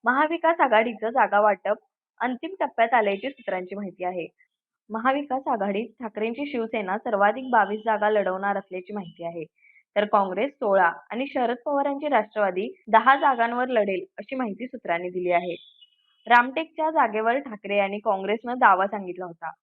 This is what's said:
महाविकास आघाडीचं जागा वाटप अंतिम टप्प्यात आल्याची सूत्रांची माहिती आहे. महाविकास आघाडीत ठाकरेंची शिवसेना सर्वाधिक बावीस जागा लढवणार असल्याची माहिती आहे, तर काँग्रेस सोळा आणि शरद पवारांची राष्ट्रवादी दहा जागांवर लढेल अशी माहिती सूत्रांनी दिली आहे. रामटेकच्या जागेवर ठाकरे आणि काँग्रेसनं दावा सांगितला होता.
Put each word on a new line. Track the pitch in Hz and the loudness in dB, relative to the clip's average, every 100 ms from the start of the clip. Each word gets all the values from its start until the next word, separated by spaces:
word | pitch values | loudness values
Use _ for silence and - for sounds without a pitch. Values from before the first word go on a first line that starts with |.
महाविकास | 226 262 311 330 320 339 | 0 0 0 2 0 2
आघाडीचं | 294 220 233 208 220 | 4 4 2 -2 -2
जागा | 262 202 202 | 0 2 4
वाटप | 214 196 196 214 _ _ _ _ | 2 2 -2 -4 _ _ _ _
अंतिम | 240 247 330 392 | -6 -6 -10 -6
टप्प्यात | 294 - 233 | -6 0 2
आल्याची | 220 208 196 254 | 4 2 -2 -6
सूत्रांची | 285 233 185 180 | -10 -8 -8 -8
माहिती | 196 202 180 | -10 -10 -8
आहे. | 180 185 165 _ _ _ _ _ _ | -6 -6 -10 _ _ _ _ _ _
महाविकास | 214 247 277 285 262 285 | -4 0 -2 -2 -6 -4
आघाडीत | 240 196 196 233 _ | -4 -2 -4 -6 _
ठाकरेंची | 226 214 220 233 294 | -12 -6 -6 -6 -6
शिवसेना | 277 226 226 185 202 | -6 -6 -6 -4 -6
सर्वाधिक | 254 202 202 233 262 | -2 -2 -2 -4 -2
बावीस | 240 196 214 | 0 0 -2
जागा | 220 214 208 | -4 -2 0
लढवणार | 214 185 185 196 196 | 0 -2 -4 -4 -6
असल्याची | 196 185 185 | -8 -14 -10
माहिती | 208 170 165 | -12 -12 -12
आहे, | 170 170 156 _ _ _ _ 208 | -12 -10 -14 _ _ _ _ -2
तर | |
काँग्रेस | 208 208 196 185 277 | 2 2 2 -2 -4
सोळा | _ 220 196 170 - _ | _ 2 4 4 0 _
आणि | 214 277 | -8 -4
शरद | 285 233 247 | -2 -2 -2
पवारांची | - 285 285 277 302 | -2 -2 -2 -2 0
राष्ट्रवादी | 254 202 214 202 180 226 - - | 2 0 -2 0 0 -6 -10 4
दहा | 220 226 285 | 6 8 6
जागांवर | 302 247 233 240 254 | 4 4 0 0 0
लढेल | 240 202 190 - - | 2 2 -2 -6 -14
अशी | 208 262 | -10 -6
माहिती | 240 190 254 | -6 -6 -12
सूत्रांनी | 240 196 170 180 | -12 -4 -4 -4
दिली | 185 175 | -4 0
आहे. | 175 180 - - _ _ _ _ _ - | 0 0 -8 -12 _ _ _ _ _ 4
रामटेकच्या | 240 247 269 320 - 311 | 4 4 -2 -6 -2 0
जागेवर | 320 240 214 226 262 | 2 2 2 0 0
ठाकरे | 285 214 196 202 | -4 -12 -2 0
आणि | 196 208 | 0 -2
काँग्रेसनं | 220 190 190 226 240 247 | -2 -2 -2 -4 -4 4
दावा | 240 185 196 | 6 6 2
सांगितला | 208 185 175 | -2 -8 -10
होता. | 180 165 160 165 | -12 -12 -14 -14